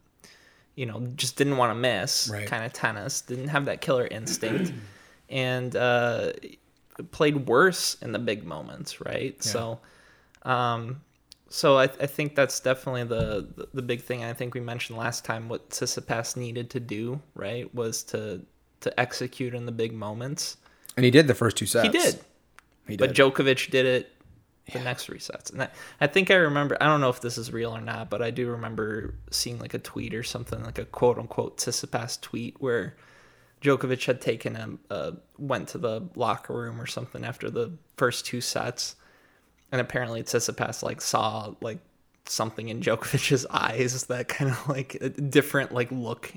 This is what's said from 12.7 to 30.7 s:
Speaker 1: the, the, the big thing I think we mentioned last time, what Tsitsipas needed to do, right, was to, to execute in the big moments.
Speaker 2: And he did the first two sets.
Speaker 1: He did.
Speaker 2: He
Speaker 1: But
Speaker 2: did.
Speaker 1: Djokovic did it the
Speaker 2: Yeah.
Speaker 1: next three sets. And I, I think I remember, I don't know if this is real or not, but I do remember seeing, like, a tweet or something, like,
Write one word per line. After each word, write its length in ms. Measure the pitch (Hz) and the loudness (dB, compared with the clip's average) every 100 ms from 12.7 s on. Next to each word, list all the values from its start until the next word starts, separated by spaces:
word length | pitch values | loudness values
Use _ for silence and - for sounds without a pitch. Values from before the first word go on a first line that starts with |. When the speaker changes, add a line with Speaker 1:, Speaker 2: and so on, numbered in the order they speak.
| 131 139 123 | 0 -2 -4
Speaker 1:
the, 420 | 120 113 110 104 - - | -2 0 0 -2 -6 -10
the, 120 | - | -10
the 80 | 135 | -6
big 200 | 123 123 | -4 -4
thing 220 | - 123 | -4 -6
I 80 | 117 | -6
think 220 | 117 123 | -6 -6
we 60 | 123 | -6
mentioned 380 | 120 120 - 113 | -6 -6 -8 -4
last 260 | 117 - | -4 -4
time, 240 | - 113 113 | -4 -6 -6
what 220 | 113 - | -8 -8
Tsitsipas 640 | - 123 - - 117 113 127 | -4 -4 -4 -4 -4 -4 -6
needed 340 | 120 117 120 | -6 -6 -6
to 100 | 127 | -8
do, 400 | 117 104 117 143 - | -6 -4 -4 -6 -10
right, 380 | - 98 120 - | -10 -6 -6 -6
was 280 | 123 113 113 | -4 -4 -4
to, 360 | - 110 107 92 - _ _ _ | -4 -6 -4 -8 -12 _ _ _
to 200 | - - | -2 0
execute 540 | 123 - 123 - 127 | 0 -2 -6 -6 -6
in 120 | 120 120 | -6 -6
the 60 | |
big 200 | 113 113 | -4 -4
moments. 640 | 113 104 110 131 165 - - _ _ - - | -4 -8 -6 -6 -6 -6 -10 _ _ -6 6
Speaker 2:
And 80 | |
he 60 | 127 | 10
did 160 | 135 147 | 10 10
the 80 | |
first 220 | - 117 - | 6 2 2
two 100 | 110 | 2
sets. 200 | 117 - | 4 6
Speaker 1:
He 60 | |
did. 280 | 330 330 - - _ _ _ _ _ - | 6 4 2 -6 _ _ _ _ _ -8
Speaker 2:
He 80 | 104 | 0
Speaker 1:
But 180 | 127 | 4
Speaker 2:
did. 20 | 131 | 8
Speaker 1:
Djokovic 540 | 135 135 135 131 - | 8 6 4 2 2
did 140 | 131 131 | 4 4
it 240 | 127 - _ - - _ _ - | 2 -2 _ -20 -20 _ _ -10
the 60 | 123 | -6
Speaker 2:
Yeah. 60 | |
Speaker 1:
next 200 | 127 123 - | -4 -6 -8
three 120 | - | -10
sets. 320 | - - - | -12 -12 -10
And 120 | - | -8
I, 60 | - - - - | -8 -8 -18 0
I 60 | 147 | 2
think 240 | 190 185 | 4 6
I 40 | |
remember, 420 | 190 156 143 143 - | 8 6 4 2 4
I 60 | 151 | 4
don't 140 | 147 | 6
know 80 | 131 | 4
if 120 | - | 2
this 160 | 120 120 | -4 -6
is 140 | 117 | -6
real 180 | 113 117 | -4 -4
or 60 | 113 | -6
not, 280 | 113 113 113 | -8 -8 -4
but 120 | 104 | -2
I 80 | 123 | -2
do 180 | 127 120 | -2 -2
remember 640 | 117 113 110 107 107 - - - | -4 -6 -4 -4 -4 -6 -10 -6
seeing, 280 | - 120 117 | -4 -4 -6
like, 160 | 117 | -8
a 40 | 120 | -8
tweet 360 | - 117 117 | -8 -8 -6
or 80 | 110 | -6
something, 400 | 117 120 117 113 | -6 -6 -6 -8
like, 160 | 113 | -6